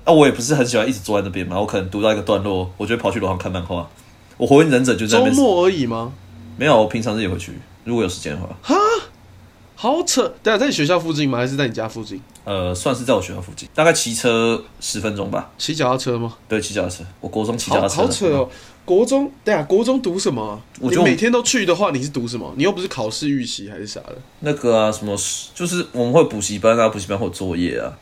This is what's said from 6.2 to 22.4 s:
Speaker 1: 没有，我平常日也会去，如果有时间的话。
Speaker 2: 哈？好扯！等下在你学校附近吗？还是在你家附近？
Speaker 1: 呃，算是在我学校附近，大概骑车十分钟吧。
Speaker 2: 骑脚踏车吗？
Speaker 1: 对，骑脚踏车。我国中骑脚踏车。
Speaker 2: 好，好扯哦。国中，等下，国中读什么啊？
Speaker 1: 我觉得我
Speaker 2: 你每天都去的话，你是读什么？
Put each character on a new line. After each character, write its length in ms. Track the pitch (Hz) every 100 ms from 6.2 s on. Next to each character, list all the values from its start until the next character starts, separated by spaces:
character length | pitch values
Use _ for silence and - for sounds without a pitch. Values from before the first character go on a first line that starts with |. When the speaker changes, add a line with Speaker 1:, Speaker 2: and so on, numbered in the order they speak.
| - - - -
Speaker 1:
没 80 | 139
有， 100 | 127
我 60 | 107
平 140 | 120
常 160 | 113 107
日 40 |
也 60 | 98
会 60 | 98
去， 140 | - - - -
如 120 | - 117
果 80 |
有 60 | 95
时 100 | -
间 140 | 80
的 60 | 76
话。 100 | 90 -
Speaker 2:
哈？ 140 | - 330 415 453 - - - - - _ - -
好 280 | 220 302
扯！ 180 | 349 - 196 -
等 100 | 208
下 40 | 214
在 100 | 277
你 40 |
学 140 | 208 147
校 140 | 180
附 120 | 160
近 160 | 151 143
吗？ 120 | 123
还 80 | 127
是 80 | 139
在 120 | 135
你 60 |
家 140 | 107 110
附 160 | 113
近？ 180 | 110 95 - -
Speaker 1:
呃， 300 | - 98 90
算 220 | 90 143 127
是 80 |
在 100 | 120
我 80 | 110
学 120 | 90
校 80 | 95
附 100 | 92 -
近， 120 | -
大 100 | -
概 80 | 160
骑 220 | 156 120
车 500 | 113 127 113 117 113 - -
十 200 | - 107
分 160 | 107 101
钟 160 | 98
吧。 200 | 104 - -
Speaker 2:
骑 160 | -
脚 160 | 156 127
踏 80 | 131
车 200 | 131 117
吗？ 180 | 117 113 -
Speaker 1:
对， 140 | 110
骑 120 | -
脚 100 | 101
踏 60 | 90
车。 140 | - - -
我 60 | -
国 160 | 110
中 140 | 107 117
骑 140 | -
脚 100 | -
踏 60 | 98
车。 80 | 220
Speaker 2:
好， 80 |
好 60 | 240
扯 180 | 254 185
哦。 200 | 143 127 - - - -
国 200 | 185 233
中， 260 | 269 277 - -
等 100 | 196
下， 80 |
国 180 | 147 190
中 200 | 240 262
读 180 | 190 180
什 140 | 196
么 120 | 127 107
啊？ 140 | 104 - -
Speaker 1:
我 80 | 127
觉 60 | 139
得 60 |
我 60 | -
Speaker 2:
你 40 |
每 60 | 170
天 140 | 226
都 100 | 240
去 240 | 233 254 185
的 80 |
话， 180 | 170 202
你 120 | 139
是 60 | 139
读 180 | 143 117
什 100 |
么？ 160 | 117